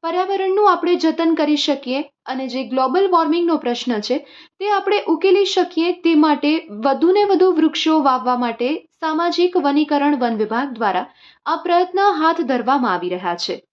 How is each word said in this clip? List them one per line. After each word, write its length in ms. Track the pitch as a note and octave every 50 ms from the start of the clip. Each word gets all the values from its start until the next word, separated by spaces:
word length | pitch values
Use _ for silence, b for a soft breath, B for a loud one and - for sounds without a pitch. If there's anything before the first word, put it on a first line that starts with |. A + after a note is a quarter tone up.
પર્યાવરણનું 680 | - E4 E4+ F4+ F#4 F#4 G4 G4 F#4+ F#4+ F#4+ G4+ G#4 G4+
આપણે 240 | F4+ F4 E4+ F4 F4
જતન 400 | C#4+ - D#4+ D#4+ E4 E4 E4 E4
કરી 200 | D#4+ D#4 D4 D4+
શકીએ 460 | C#4+ - - C#4+ C#4 - B3 B3+ C#4 D4 - _ _ _
અને 220 | - C4 C4 C4 C4
જે 160 | A#3 B3+ C4
ગ્લોબલ 460 | G#3 B3+ C4 C4 C4 B3+ F4+ G4 F#4+
વોર્મિંગનો 480 | F4+ E4 E4 D4+ D#4 F4 F4 E4+ E4 D4
પ્રશ્ન 420 | - B3 A#3+ A#3+ - B3+ A#3+ G#3
છે, 180 | G#3 - B3 D4+ B B B B B B B _
તે 120 | F#4 G#4
આપણે 320 | G#4 G4 G4 G4 G#4 G4+ - -
ઉકેલી 380 | E4 D#4 - F#4+ F4+ G4 G4+
શકીએ. 460 | F#4 - F#4+ F4+ F4 - D#4+ E4 E4+
તે 240 | F4+ F4+ - E4 E4
માટે 520 | D4+ D4+ D#4 D4 - C#4+ C#4+ D#4 E4 - -
વધુને 540 | G#3 G#3 A3+ C#4 C4+ E4 E4 E4+ F#4+ G#4 G#4
વધુ 280 | G4+ G4 D#4+ F#4 F#4
વૃક્ષો 500 | F4 D#4 D#4+ D#4 - - - D#4+ D#4+ D#4+
વાવવા 360 | C#4 C#4 B3+ B3+ G#3+ B3 B3 A#3+
માટે 500 | B3 A#3 A3+ - A#3+ B3+ D4+ - - _ _ _
સામાજિક 580 | - D#4+ D#4 D#4 E4+ F4 D#4+ - F4 F4+ F4+ F#4
વનીકરણ 600 | C#4 C#4+ C#4 D4 D#4 D4 D4 C#4+ C#4+ D4 D4 C4+
વન 160 | B3 A#3 A3+
વિભાગ 360 | G#3+ G#3+ G#3 A3 A#3 C#4 C#4+
દ્વારા 340 | B3 G#3+ A3+ G3+ F#3 F3+ F#3 b b b b b b b b
આ 100 | C4 D#4+
પ્રયત્ન 440 | D#4+ - F4+ F4 F4 F#4 F4+ F4+ F#4
હાથ 420 | G4 G#4 G4 D#4 D#4 D#4+ E4 E4
ધરવામાં 520 | E4 A#3+ C4+ A#3+ A3 A3+ C4+ C#4+ B3 A3+ F#3
આવી 160 | E3+ E3+ F3+
રહ્યા 260 | F3+ F3+ F#3 F#3 E3+
છે. 280 | E3+ - - F#3 F#3+ - _